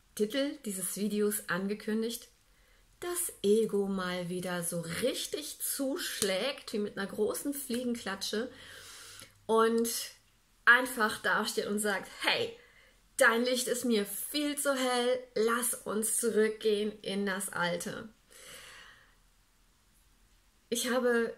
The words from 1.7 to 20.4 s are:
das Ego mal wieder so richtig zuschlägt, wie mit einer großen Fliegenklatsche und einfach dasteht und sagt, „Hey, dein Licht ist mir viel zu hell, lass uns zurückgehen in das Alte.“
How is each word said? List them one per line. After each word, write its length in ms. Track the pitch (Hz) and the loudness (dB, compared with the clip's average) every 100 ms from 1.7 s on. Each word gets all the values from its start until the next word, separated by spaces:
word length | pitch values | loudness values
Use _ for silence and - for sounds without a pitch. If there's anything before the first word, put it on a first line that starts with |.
| 208 - 220 226 233 - _ _ _ _ _ _ _ | -4 -2 -2 -2 -6 -12 _ _ _ _ _ _ _
das 340 | 349 349 - - | -6 -4 -6 0
Ego 460 | 202 220 208 202 196 | 4 4 4 2 0
mal 420 | 190 180 180 175 | -2 -2 -4 -4
wieder 360 | 180 185 180 | -4 -4 -4
so 160 | 170 170 | -4 -4
richtig 800 | 165 170 240 349 - 311 294 - | -6 -2 -2 -2 -6 -6 -8 -6
zuschlägt, 1120 | - - 269 349 - - 196 185 - - - | -6 -2 -2 -2 -4 -4 -2 -2 -2 -6 -6
wie 80 | 214 | -6
mit 180 | 208 - | -4 -6
einer 80 | 196 | -6
großen 480 | - 208 - 285 | -2 -2 -2 -6
Fliegenklatsche 960 | 277 - 240 247 233 196 190 - 214 254 - - - - - - - - _ - | -6 -4 -4 -2 -4 -6 -6 -4 -4 -4 -10 -18 -18 -18 -18 -18 -20 -20 _ 2
und 420 | 220 226 226 233 - - - _ _ _ _ | 4 6 4 2 -2 -8 -12 _ _ _ _
einfach 580 | - 240 254 254 214 - | 8 8 6 0 0 0
dasteht 440 | 196 180 214 - - | 2 2 0 -2 -2
und 120 | 208 | 0
sagt, 320 | 208 185 - - | 0 -2 -4 -4
„Hey, 340 | 320 160 - - - - - _ _ - | 0 2 0 -6 -20 -20 -20 _ _ 4
dein 280 | 247 226 | 6 6
Licht 240 | 247 247 - | 2 0 0
ist 160 | 240 | 0
mir 220 | 247 214 202 | 2 2 2
viel 520 | - - 294 294 285 | -4 -4 -2 -2 0
zu 160 | 285 | 0
hell, 480 | 262 254 247 247 254 - 214 | 2 2 2 2 0 -2 0
lass 380 | 226 240 240 | 2 2 0
uns 420 | - - 202 214 - | -4 -2 -2 0 0
zurückgehen 800 | 233 202 214 214 220 208 214 208 | 2 4 4 2 2 2 0 -4
in 220 | - 196 | -4 -2
das 280 | 202 190 - | 0 -2 -4
Alte.“ 560 | - 175 175 - - - - _ - - - - - - - - _ _ _ _ _ _ _ _ _ _ _ _ _ | -2 -2 -2 -4 -8 -12 -18 _ -20 -20 -20 -20 -20 -20 -20 -20 _ _ _ _ _ _ _ _ _ _ _ _ _